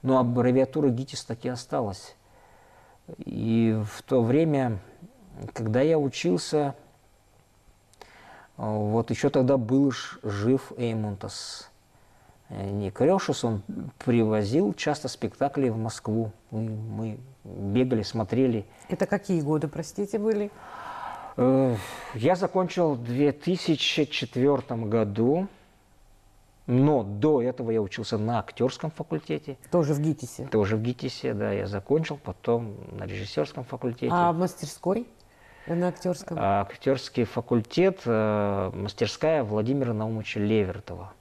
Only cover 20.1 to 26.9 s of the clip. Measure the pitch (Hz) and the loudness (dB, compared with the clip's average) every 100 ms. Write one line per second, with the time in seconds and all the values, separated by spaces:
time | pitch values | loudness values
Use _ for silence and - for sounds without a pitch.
20.1 | 220 214 208 208 - - - - - - | -2 0 0 -4 -8 -18 -16 -14 -12 -12
21.1 | - - - 127 131 131 113 - - - | -12 -12 0 4 4 4 0 -4 -12 -12
22.1 | 113 127 180 180 190 180 - 165 135 120 | -2 0 2 2 0 0 2 2 2 -2
23.1 | 123 147 139 - 180 - 151 - - 147 | 2 2 2 -2 0 2 2 2 2 0
24.1 | - 127 123 135 139 - 117 110 113 107 | -2 -4 2 4 4 0 -4 0 2 2
25.1 | 101 117 160 196 - _ _ _ _ - | 2 4 2 0 -8 _ _ _ _ -20
26.1 | - _ _ _ _ - 127 143 | -20 _ _ _ _ 0 4 6